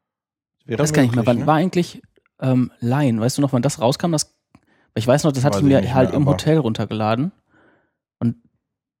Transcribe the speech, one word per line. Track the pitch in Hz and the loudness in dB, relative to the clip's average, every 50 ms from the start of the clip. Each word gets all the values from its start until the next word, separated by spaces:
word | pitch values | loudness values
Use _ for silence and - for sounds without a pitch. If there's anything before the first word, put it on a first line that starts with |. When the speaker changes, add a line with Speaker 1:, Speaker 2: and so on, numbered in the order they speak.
| _ _ _ _ _ _ _ _ _ _ _ _ _ | _ _ _ _ _ _ _ _ _ _ _ _ _
Speaker 1:
Wäre | - 120 110 | -8 -4 -2
Speaker 2:
Das | 147 156 151 | -2 0 2
kann | 147 135 | 2 2
ich | 120 | 2
mir, | 117 123 | 2 0
Speaker 1:
möglich, | 113 123 | 2 2
Speaker 2:
wann | 120 120 | 0 0
Speaker 1:
ne? | 139 147 | 2 2
Speaker 2:
war | 156 | 2
eigentlich, | 160 175 185 - 180 170 - - - - _ _ _ _ _ _ - | 2 2 0 -2 -2 -4 -4 -6 -20 -20 _ _ _ _ _ _ -6
ähm, | - 135 127 127 123 120 _ - | -2 0 0 0 0 -2 _ -6
Line? | - 120 127 143 147 131 113 110 | -4 -2 0 0 0 0 0 0
Weißt | 110 123 - - | 0 -2 -2 -2
du | 143 | -2
noch, | 139 135 | 0 0
wann | 120 | 0
das | 117 139 - - | 0 -2 -2 0
rauskam? | 113 120 147 - - 175 | -2 -2 0 0 -2 -2
Das, | 165 147 - _ _ _ _ _ _ _ _ _ _ _ _ _ - | -2 -2 -4 _ _ _ _ _ _ _ _ _ _ _ _ _ -8
ich | 110 110 | -4 0
weiß | 120 131 147 - | 2 2 2 2
noch, | 156 135 | 0 0
das | 135 123 | 0 0
hatte | 147 101 98 | 0 0 2
Speaker 1:
Weiß | |
Speaker 2:
ich | 143 139 | 2 4
Speaker 1:
ich | 135 | 4
Speaker 2:
mir | 127 | 4
Speaker 1:
nicht | - 127 - | 2 2 2
Speaker 2:
halt | 131 131 - | 2 2 2
Speaker 1:
mehr, | - - | 2 0
Speaker 2:
im | 143 | 2
Speaker 1:
aber | 135 | 2
Speaker 2:
Hotel | 139 - - 156 156 160 | 0 0 0 0 0 0
runtergeladen. | 131 113 110 - 110 - 113 107 107 107 113 120 147 190 - _ _ _ _ _ _ _ _ _ _ _ _ _ _ _ _ - | 0 -2 -2 -4 -6 -6 -4 -4 -2 -2 0 -2 -2 -4 -6 _ _ _ _ _ _ _ _ _ _ _ _ _ _ _ _ -6
Und | 117 117 117 - _ _ _ _ _ _ _ _ _ _ _ _ | -4 -4 -4 -6 _ _ _ _ _ _ _ _ _ _ _ _